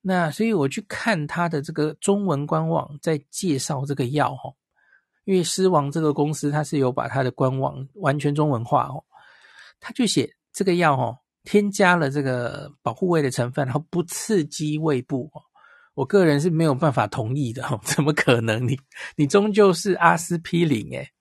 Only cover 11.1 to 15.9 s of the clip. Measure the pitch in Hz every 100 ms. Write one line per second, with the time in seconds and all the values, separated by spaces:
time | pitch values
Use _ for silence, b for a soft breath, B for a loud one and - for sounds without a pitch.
11.1 | 120 _ _ - 208 208 196 190 175 143
12.1 | 143 135 127 120 - 147 - - 117 185
13.1 | 170 139 127 120 127 131 123 156 170 170
14.1 | - - 208 147 - 151 151 156 135 127
15.1 | 139 156 - _ b b b b